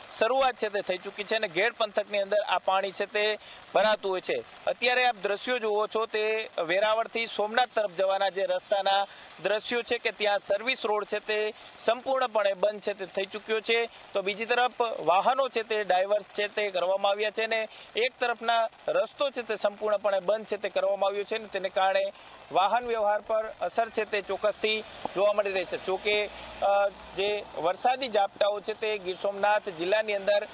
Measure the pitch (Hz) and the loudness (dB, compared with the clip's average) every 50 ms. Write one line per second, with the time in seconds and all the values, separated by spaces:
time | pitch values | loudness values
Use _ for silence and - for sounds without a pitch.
0 | - - - - 220 226 254 269 269 190 - - 226 208 202 202 180 - 185 180 | -12 -6 0 0 2 2 2 2 2 2 0 0 -4 -2 -2 -2 -2 -2 -4 -4
1 | 185 202 - - 202 185 220 220 220 196 156 175 208 240 226 - 226 208 196 220 | -6 -10 -8 -8 -4 -2 -2 0 0 0 0 2 0 0 0 0 -2 -2 -2 -2
2 | 202 202 208 202 196 196 208 208 190 - 185 180 - 196 190 196 196 196 180 - | -2 -2 -2 -2 0 0 0 0 0 2 0 0 2 2 0 2 0 -2 -4 -4
3 | 202 196 - 208 208 214 214 208 - - - - - - - 170 202 214 214 - | -4 -2 0 0 0 0 0 -2 -8 -14 -20 -20 -8 -2 2 4 4 4 2 2
4 | - 196 185 180 - - 160 123 110 - - - - - - - 233 247 247 254 | 0 -2 -4 -2 -2 -2 -4 -4 -6 -10 -12 -8 -4 -4 -2 2 2 4 4 4
5 | 254 247 233 196 170 302 202 196 - 247 254 247 214 220 208 208 214 202 - 220 | 4 2 2 0 -2 -2 -2 -2 -2 -2 -2 0 0 0 2 0 0 0 0 -2
6 | 226 220 - 214 214 214 220 220 220 - - - 170 156 175 196 214 214 220 226 | -2 0 0 0 0 0 0 -2 -4 -4 -4 -4 -2 0 2 2 4 4 2 2
7 | 226 220 - 233 233 220 - - 208 208 220 247 247 240 - 226 208 196 170 175 | 0 -2 -2 -4 -4 -2 -2 -2 -2 0 2 2 2 2 0 -2 -2 0 0 0
8 | 190 190 190 196 196 190 175 190 190 175 180 180 - - 208 196 190 196 196 202 | 2 2 2 2 2 0 0 0 0 0 0 -2 0 0 0 2 2 4 4 4
9 | 202 - - - - - - - 160 190 208 220 - - 247 240 226 - 240 233 | 2 0 -6 -16 -18 -18 -8 -4 0 0 0 0 0 0 -2 -2 0 0 -2 0
10 | - 226 196 - 208 202 202 196 - - 196 202 220 254 262 - - 214 208 208 | 0 -2 -2 0 0 2 2 0 0 0 0 0 2 0 -2 0 0 0 0 0
11 | 202 - 214 208 - - 214 214 214 214 220 - - - - - - 220 226 254 | 0 -2 -4 -4 -2 -2 0 0 0 -2 -4 -8 -14 -18 -12 -4 0 0 0 0
12 | 240 269 262 262 262 233 214 220 202 196 196 180 190 208 214 202 - 214 202 196 | 0 0 0 0 0 2 2 2 2 2 2 2 0 0 0 0 -4 -6 -4 -4
13 | 196 165 - 185 196 196 - 214 - - 220 220 208 - 226 233 233 226 - - | -6 -8 -4 -4 -4 -4 -6 -8 -6 -4 -4 -2 0 2 2 2 0 -2 -6 -14
14 | - - - 202 185 190 208 196 226 214 240 240 247 254 226 - 240 226 - - | -12 -6 -4 -2 -2 -2 -2 -2 -2 0 2 2 2 2 2 0 -2 -2 -2 -2
15 | 156 156 170 196 180 226 262 269 269 254 - 226 220 220 220 214 208 180 180 185 | 2 4 4 4 6 4 4 2 0 0 0 -2 -2 0 -2 0 2 2 2 2
16 | 190 196 208 208 190 - - - 208 202 - 214 208 202 185 180 175 185 190 196 | 4 2 0 0 -2 -4 -4 -2 -2 -2 0 -2 -2 0 0 0 0 2 0 0
17 | 202 202 202 208 214 214 - 220 220 220 226 220 220 220 - - - - - 208 | 0 0 0 0 -2 -2 -2 -2 -2 0 0 -2 -2 -4 -10 -16 -14 -8 -2 -2
18 | 233 262 - - 254 240 233 226 226 233 233 226 226 226 - - - - 156 180 | -2 -2 -2 -2 -2 -2 -2 -2 0 2 2 2 2 0 -4 -6 -4 0 0 0
19 | 214 - - - 294 277 - 262 233 220 214 190 - 208 202 - 214 214 208 196 | 0 0 -2 -2 -2 -2 -2 -4 -4 -4 -2 0 0 0 0 0 -2 0 0 2
20 | 208 208 196 190 180 180 208 220 208 - 214 202 208 190 - 190 185 196 202 190 | 2 2 0 0 0 0 -2 -2 -2 -4 -4 -4 -4 -2 -2 0 0 2 2 2
21 | 196 196 202 202 202 - 220 220 220 196 - 190 185 190 - 196 190 190 190 196 | 2 0 0 -2 -4 -4 -4 -6 -6 -6 -6 -4 -4 -2 0 2 2 4 4 2
22 | 196 196 - - - - - - - - 143 170 190 202 214 240 247 240 226 226 | 0 -2 -6 -10 -18 -20 -20 -20 -8 -2 2 2 4 4 2 2 0 0 0 0
23 | 208 208 208 208 208 - 220 214 220 220 - - - 180 - 233 233 226 - 226 | 2 2 2 0 0 -2 -2 -2 -2 -4 -6 -4 -6 -2 0 0 0 0 0 -2
24 | 214 208 214 202 185 - 196 185 - 214 202 - - 220 214 214 214 - - - | -2 0 -2 -2 -2 -2 -4 0 0 0 0 0 0 0 0 0 -2 -8 -10 -10
25 | - - - 180 202 208 208 214 202 202 190 190 175 - 180 143 - 185 190 185 | -8 -4 0 2 4 4 4 4 2 2 0 -2 -2 -4 -6 -6 -4 -2 -4 -2
26 | - 208 208 208 208 190 - - - - - - - 196 202 202 202 202 185 - | 0 0 0 0 0 -2 -6 -12 -14 -12 -8 -2 0 2 2 4 2 0 -2 -6
27 | - - - 180 196 208 208 202 - - - 156 151 170 190 - - 247 262 262 | -16 -10 -4 -2 0 0 0 -2 -6 -8 -6 -2 -2 -2 0 2 2 2 2 2
28 | 277 247 208 208 196 196 - - 208 202 208 208 190 - 214 - 220 214 214 208 | 0 0 2 2 2 2 0 0 0 0 0 -2 -4 -6 -6 -4 -2 -4 -4 -4
29 | 180 180 185 160 - 202 202 196 202 208 214 214 - 208 175 156 170 190 208 220 | -4 -6 -6 -4 -2 -4 -2 2 2 4 4 2 0 -2 -6 -4 0 0 2 2
30 | 220 214 208 196 196 196 202 208 214 208 | 2 0 -2 0 2 2 2 2 0 -4